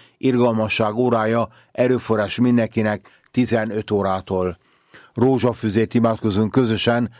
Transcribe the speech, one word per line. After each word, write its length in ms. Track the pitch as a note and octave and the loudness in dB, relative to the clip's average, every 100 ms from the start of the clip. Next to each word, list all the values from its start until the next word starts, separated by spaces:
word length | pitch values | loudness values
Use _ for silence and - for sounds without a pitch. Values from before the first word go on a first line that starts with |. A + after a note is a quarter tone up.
| - _ | -20 _
irgalmasság 800 | C3+ B2 A#2+ A2 A2 - G#2+ A2 | -2 2 2 0 -2 -2 -2 0
órája, 520 | B2+ A2+ A2 A#2 A2+ - _ | 0 0 0 -2 -4 -8 _
erőforrás 640 | - B2 B2+ - A2 G2+ - | -2 0 0 0 -2 -2 0
mindenkinek 840 | B2 A#2+ A2 - G#2+ G#2 - _ _ | 2 2 0 -2 -2 -4 -10 _ _
tizenöt 600 | - A#2+ A2+ G#2+ G#2+ - | -2 0 0 -2 -6 -2
órától. 640 | G#2 F#2+ F#2+ - F#2+ F#2 F2 _ _ _ - - | -2 0 -2 -4 -4 -4 -6 _ _ _ -20 -14
Rózsafüzét 800 | - B2+ C3 A#2+ A2+ A2+ G2+ A2 | 0 2 2 0 -2 -2 0 0
imádkozunk 580 | A#2 A2+ A2 A2 G2 A2 | 2 0 0 0 0 0
közösen 600 | C3+ A#2+ A2 - A#2 A#2+ | 2 2 0 0 0 -2